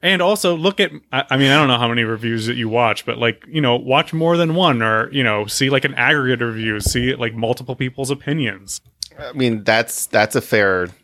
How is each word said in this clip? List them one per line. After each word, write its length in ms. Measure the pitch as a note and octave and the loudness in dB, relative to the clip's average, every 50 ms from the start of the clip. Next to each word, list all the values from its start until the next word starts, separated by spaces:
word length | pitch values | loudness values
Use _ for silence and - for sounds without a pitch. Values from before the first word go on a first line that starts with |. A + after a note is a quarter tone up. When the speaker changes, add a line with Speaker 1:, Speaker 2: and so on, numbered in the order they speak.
Speaker 1:
And 220 | - E3+ F#3+ F#3 F3+ | 2 2 2 2 2
also 340 | F3+ G#3+ G3+ - F#3 F3 | 2 2 2 2 0 0
look 240 | E3 D#3 F#3+ G3 - | 2 0 -2 2 2
at, 100 | G#3 F3 - - _ _ - | -2 -2 -2 -10 _ _ -4
I, 120 | B2+ C#3 - | -4 -2 0
I 80 | C3+ | 2
mean, 140 | C3+ C#3 C3+ | 2 4 6
I 60 | C3+ | 6
don't 120 | D3 D#3 C3+ | 6 4 4
know 80 | B2 | 2
how 120 | A#2 A#2+ A#2 | 2 0 0
many 160 | A#2 A#2+ A#2 | 0 0 -2
reviews 420 | A2 A2+ A2 A2+ A#2 A2+ A#2 G#2+ | -2 -2 -4 -4 -4 -4 -2 -4
that 100 | A2+ B2 | -4 -4
you 140 | B2 A#2+ A2 | -4 -4 -2
watch, 340 | G#2+ A#2+ A#2+ A2+ G#2 - - | 0 2 2 2 0 -2 -4
but, 140 | - A#2 A#2+ | -8 -6 -2
like, 260 | A#2+ A#2 A2+ _ - | -2 -2 -2 _ -10
you 140 | - - D#3 | -8 -4 -2
know, 160 | D3 B2+ A#2+ | 2 2 2
watch 380 | B2 - C3 C3 C#3+ E3 - - | 0 0 2 2 2 2 0 -2
more 240 | D#3+ D#3+ E3 E3+ E3+ | -2 0 2 2 2
than 160 | E3+ D#3+ D#3+ | 2 0 2
one 260 | F3 F#3 E3+ C#3 A#2 | 2 2 2 2 2
or, 300 | A2+ A2 A2 A2 A#2 A#2+ - | 2 2 2 0 0 -2 -2
you 100 | C3+ C3 | 0 0
know, 220 | A#2 G#2 G#2 G#2+ | 0 0 0 -2
see, 220 | G#2 - - C3+ C3 | -4 -2 -2 0 2
like, 160 | C#3 C3+ - | 2 0 -2
an 80 | C#3+ B2 | -2 -6
aggregate 480 | A2+ A#2+ B2+ D#3 D3 C3+ B2+ B2+ A#2+ | -2 0 2 2 2 2 0 0 0
review, 400 | A#2+ A#2 A2+ A2 A2 A2 G#2+ G#2+ | -2 -4 -4 -4 -4 -4 -4 -2
see, 340 | G#2+ - - B2 B2 B2+ C3+ | -4 -4 -2 -2 -2 -2 -2
like, 200 | - B2 A#2 A2+ | -2 -4 -6 -4
multiple 420 | A2+ A2+ A2+ B2 - C3+ B2+ C3 | -4 -2 -2 -2 -4 -4 -12 -8
people's 340 | - C3+ B2+ B2 - C#3 B2+ | -6 -6 -8 -6 -6 -6 -6
opinions. 720 | C#3+ C#3 - - C#3+ D#3+ C#3+ A2+ G2 F#2 F#2+ G2 - - _ _ _ _ - - - - | -6 -6 -4 -4 -4 -2 -2 -4 -6 -8 -12 -14 -14 -14 _ _ _ _ -14 -14 -12 -14
Speaker 2:
I 140 | D3+ B2+ B2+ | -14 -12 -4
mean, 300 | C#3+ C3 B2 A2+ A2 G2+ | 0 0 0 0 0 2
that's, 420 | G#2 A2 A2+ A2+ - - - - | 2 4 4 2 0 -4 -8 -8
that's 280 | - - G#2+ G#2+ G#2+ - | -2 2 2 2 2 2
a 60 | C3+ | -2
fair 480 | A2 - - A2 G2+ G2 F#2+ F#2 F2+ F2 F2+ _ | -2 2 2 2 4 4 2 0 -2 -4 -8 _